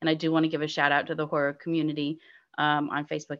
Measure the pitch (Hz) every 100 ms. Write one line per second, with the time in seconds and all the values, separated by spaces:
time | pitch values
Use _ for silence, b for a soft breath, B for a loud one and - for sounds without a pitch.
0 | 160 160 160 160 160 156 151 - 143 143
1 | - 160 151 156 143 147 - 165 156 151
2 | 143 156 B B B - 147 147 147 143
3 | 147 156 - 143